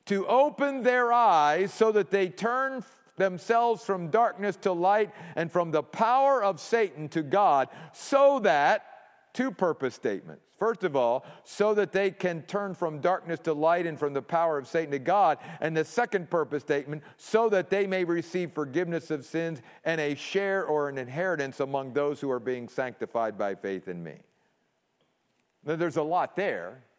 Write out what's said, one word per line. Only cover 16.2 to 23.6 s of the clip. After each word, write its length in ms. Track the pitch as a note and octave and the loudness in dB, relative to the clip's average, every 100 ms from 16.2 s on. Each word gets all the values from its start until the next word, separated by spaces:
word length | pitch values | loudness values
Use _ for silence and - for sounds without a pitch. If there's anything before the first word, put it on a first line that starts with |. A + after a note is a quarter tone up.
| F3 | -2
purpose 320 | F3 C#3 C#3+ | -2 -2 -4
statement, 420 | - C#3+ C#3 D3+ - - | -2 -2 -2 -10 -14 -20
so 320 | - G#3+ A3+ | 0 2 4
that 180 | G3 F3 | 2 2
they 180 | G3 G3+ | 0 0
may 180 | F#3 | -2
receive 480 | F3 E3+ D#3+ F#3 E3+ | -2 -2 -4 -6 -4
forgiveness 580 | - C#3+ C3+ F3 E3+ - | -4 -4 -4 -2 -4 -4
of 160 | D#3 B2+ | -8 -6
sins 340 | D#3+ E3 D3+ - - | -6 -6 -8 -14 -8
and 160 | D#3+ D#3+ | -4 -2
a 140 | D3 | -2
share 500 | C#3 - F#3+ G3 G3 | -4 -4 -2 0 0
or 240 | E3+ D3+ C#3+ | 0 -2 -2
an 80 | C3+ | -6
inheritance 640 | B2+ C#3 F#3 D#3+ C3+ - | -8 -4 -2 -2 -4 -4
among 320 | C3+ C#3 C3+ | -4 -4 -4
those 300 | C3 C#3+ C#3+ | -2 -2 -4
who 80 | C#3 | -4
are 100 | B2 | -4
being 300 | A#2 B2+ A#2 | -4 -6 -6
sanctified 680 | - B2+ - A2 A#2 A2 G2+ | -6 -6 -6 -6 -2 -2 -2
by 180 | G2+ | -6
faith 320 | G2 | -4